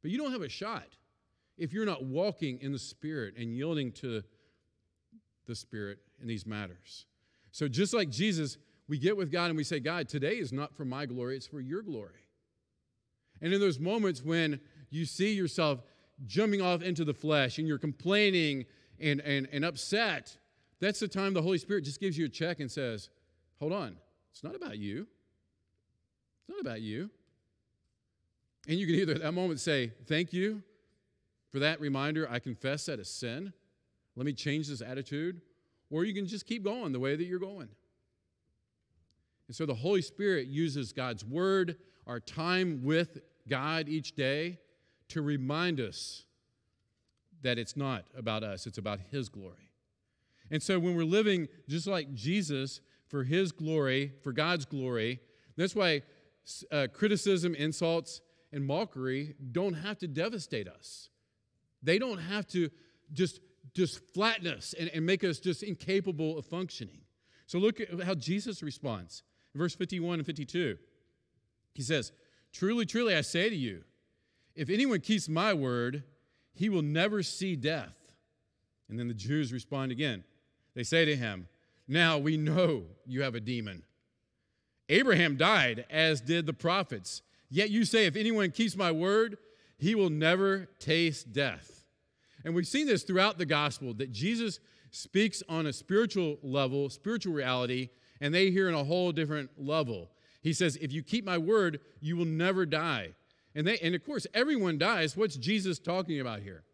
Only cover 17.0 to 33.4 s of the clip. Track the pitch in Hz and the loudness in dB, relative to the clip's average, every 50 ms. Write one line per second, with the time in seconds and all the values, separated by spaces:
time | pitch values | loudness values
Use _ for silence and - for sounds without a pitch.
17 | 170 147 143 - - 151 151 147 135 123 - - 156 160 151 135 - 151 - - | 0 -2 -2 -2 0 2 4 4 4 4 2 -2 -2 0 0 0 -2 -4 -4 -2
18 | - 170 196 208 208 202 190 180 160 151 143 135 120 - - _ _ _ - - | 0 2 4 6 6 6 6 4 2 2 0 -2 -4 -8 -14 _ _ _ -16 -2
19 | 156 151 143 139 143 147 143 139 135 131 143 143 151 170 156 135 - - - 214 | 0 0 0 2 0 0 0 0 0 -2 -2 -2 -2 -2 -2 -4 -6 -2 0 0
20 | 233 214 165 - - - - - _ _ _ _ _ _ _ _ 170 202 202 - | 2 0 -2 -4 -8 -12 -20 -20 _ _ _ _ _ _ _ _ -2 -2 0 0
21 | 220 190 - 190 196 196 196 180 156 180 190 170 - - 208 196 147 139 139 - | -4 -2 -2 0 0 2 2 2 2 2 2 0 0 0 -2 -2 -2 -4 -6 -4
22 | 196 196 160 147 165 143 - - 165 170 170 - 147 123 - 147 135 120 113 104 | -2 -2 0 0 -2 -2 -2 -4 -4 -4 -2 -4 -6 -6 -4 -4 -4 -4 -4 -6
23 | - - _ _ _ _ _ _ _ _ _ _ 143 156 180 208 160 113 90 85 | -10 -14 _ _ _ _ _ _ _ _ _ _ -6 -4 -4 -4 -6 -8 -12 -16
24 | _ _ _ _ _ _ _ - - - 381 381 359 269 - 107 104 101 101 135 | _ _ _ _ _ _ _ -14 -12 -10 -10 -8 -8 -8 -8 -6 -6 -6 -6 -6
25 | 214 - _ _ _ _ _ _ _ _ _ _ _ _ _ _ _ _ _ _ | -8 -10 _ _ _ _ _ _ _ _ _ _ _ _ _ _ _ _ _ _
26 | _ _ _ _ _ _ _ _ _ - 349 403 - 135 113 110 113 107 104 123 | _ _ _ _ _ _ _ _ _ -16 -12 -10 -8 -8 -8 -8 -8 -8 -6 -6
27 | 180 214 _ _ _ _ _ _ _ _ _ _ _ _ _ _ _ _ _ _ | -8 -10 _ _ _ _ _ _ _ _ _ _ _ _ _ _ _ _ _ _
28 | _ _ _ _ _ _ _ _ _ _ _ _ - 147 160 185 202 165 170 165 | _ _ _ _ _ _ _ _ _ _ _ _ -6 -4 -2 0 2 2 2 2
29 | 196 160 147 156 160 151 170 180 185 180 160 131 - 170 151 135 123 113 110 - | 2 2 0 -2 -2 -2 -2 0 0 -2 -2 -2 -2 0 0 0 0 -2 -6 -14
30 | 117 - 156 156 175 165 - 180 185 208 220 208 190 _ _ _ _ _ _ _ | -4 -2 0 0 0 0 -2 -2 0 0 -2 -4 -10 _ _ _ _ _ _ _
31 | _ _ _ _ _ _ _ _ _ _ - 135 143 151 160 151 151 143 139 135 | _ _ _ _ _ _ _ _ _ _ -4 0 0 0 0 0 -2 -2 0 0
32 | 139 147 156 160 160 131 120 120 - 127 120 107 - 135 139 151 - - 147 113 | 0 0 0 -2 -2 -2 -4 -6 -4 -6 -10 -6 -4 -4 -4 -4 -4 -6 -6 -8
33 | 95 - - - - 117 117 143 | -8 -10 -10 -8 -8 -6 -6 -8